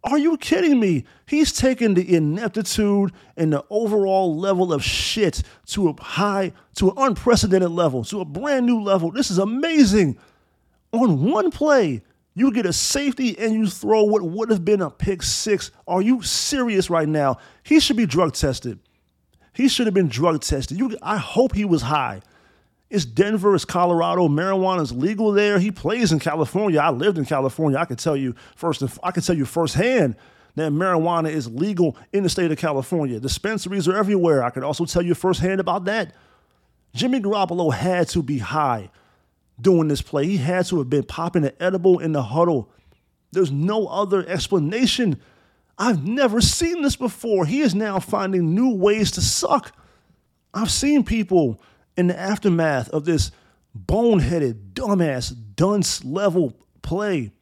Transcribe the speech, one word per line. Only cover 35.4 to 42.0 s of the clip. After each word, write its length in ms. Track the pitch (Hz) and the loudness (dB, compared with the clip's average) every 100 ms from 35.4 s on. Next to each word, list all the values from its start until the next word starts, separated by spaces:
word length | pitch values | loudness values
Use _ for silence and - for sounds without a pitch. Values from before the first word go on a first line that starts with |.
| 180 190 | 0 -2
about 240 | 180 180 | -2 -2
that. 300 | 185 214 165 - _ _ _ _ _ _ _ | -2 -4 -6 -12 _ _ _ _ _ _ _
Jimmy 260 | 120 247 262 | -4 -2 0
Garoppolo 540 | 202 208 185 175 165 | 0 -2 -2 0 0
had 340 | 117 180 180 165 | 0 -2 0 0
to 120 | 175 | -2
be 160 | 135 143 | -2 -4
high 520 | 98 151 143 113 95 _ _ _ _ _ _ - | -2 -2 0 -2 -6 _ _ _ _ _ _ -2
doing 280 | 170 175 156 | 4 4 4
this 120 | 143 | 0
play. 240 | - 151 | -2 -2
He 140 | 156 196 | 0 0
had 260 | 131 180 175 | 0 -2 0
to 100 | 175 | -2
have 100 | 123 | 0
been 140 | 143 | -2
popping 420 | 135 - 175 180 | -2 -6 -4 -2
an 80 | 143 - | -2 -2
edible 380 | 180 185 185 | -2 2 4
in 140 | 180 | 4